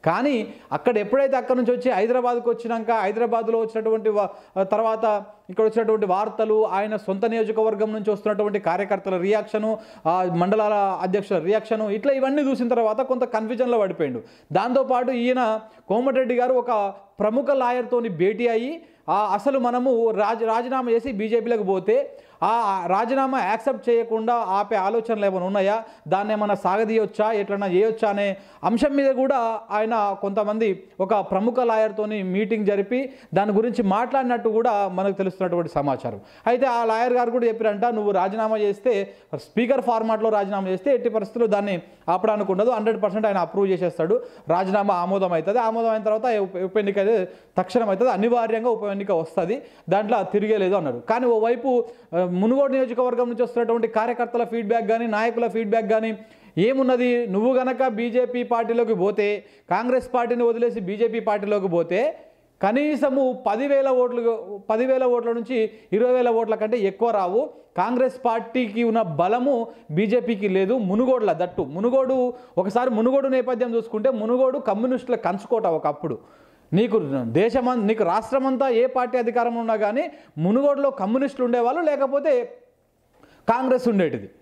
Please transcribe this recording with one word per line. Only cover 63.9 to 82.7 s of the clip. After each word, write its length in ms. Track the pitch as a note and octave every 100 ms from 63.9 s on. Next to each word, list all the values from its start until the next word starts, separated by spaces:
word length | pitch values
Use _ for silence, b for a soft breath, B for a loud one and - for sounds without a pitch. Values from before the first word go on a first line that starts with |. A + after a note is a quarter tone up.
| B3+ B3 B3 A#3 A3+ F3+ G3+ -
పదివేల 340 | A3 C4 C4
ఓట్ల 280 | C4 A#3+ A#3
నుంచి 400 | A#3 A#3 B3+ A3 B B
ఇరవై 180 | G3+ B3
వేల 180 | B3+ B3
ఓట్ల 260 | A3+ A3+ A3
కంటే 220 | G#3+ A#3+
ఎక్కువ 340 | G3 G3 A#3
రావు. 380 | G#3+ F3+ G3+ D4+ B B -
కాంగ్రెస్ 480 | G3 B3 B3+ B3+ B3
పార్టీకి 580 | A3+ A3+ C4 A#3 G#3
ఉన్న 180 | A#3 A3+
బలము 680 | G3+ D3+ F3 A#3 C4 B3+ A3+ B B
బీజేపీకి 580 | D#3 G#3+ A#3+ A3+ G#3+ G3+
లేదు. 240 | F#3+ F#3+
మునుగోడుల 600 | B3+ G3 G#3 B3+ B3+ G#3+
దట్టు, 280 | D#3+ F3 -
మునుగోడు, 720 | D3 D#3 A3+ C4 C4 C4 B3 A#3+ B -
ఒకసారి 320 | F#3 G#3+ B3+
మునుగోడు 380 | A3 A#3 C4+ C4+
నేపథ్యం 480 | C4 B3 A#3+ B3 A#3
చూసుకుంటే, 340 | A3+ G#3+ A3+
మునుగోడు 480 | A#3 G#3+ B3 C4 C4
కమ్యూనిస్టుల 580 | - G3+ B3 B3 - A3+
కంచుకోట 520 | F#3+ F#3+ - A#3 F#3
ఒకప్పుడు. 500 | D#3 D3 D3 E3 A2 B B B B B
నీకు 280 | E3+ A3+ G#3+ D#3 C3+
దేశమం-, 640 | A#2 A#2 A3 C4 B3 B3 G3+
నీకు 160 | A3
రాష్ట్రమంతా 640 | F#3 F#3+ A3 C4 C4+ C4 C4+
ఏ 160 | A3+ B3+
పార్టీ 320 | C4 B3 B3+
అధికారంలో 420 | A#3 A#3+ A#3 A#3+
ఉన్నా 160 | A3+ G#3+
కానీ 340 | G#3 A#3 E4 B B -
మునుగోడులో 520 | E3+ A3+ C#4+ C#4 C#4
కమ్యూనిస్టులు 560 | C4 G3 B3 C4+ C4+ B3
ఉండేవాళ్ళు, 360 | A#3+ A#3 D4+
లేకపోతే 760 | D#4+ C#4+ C4+ C#4 C#4 B3+ A#3+ - _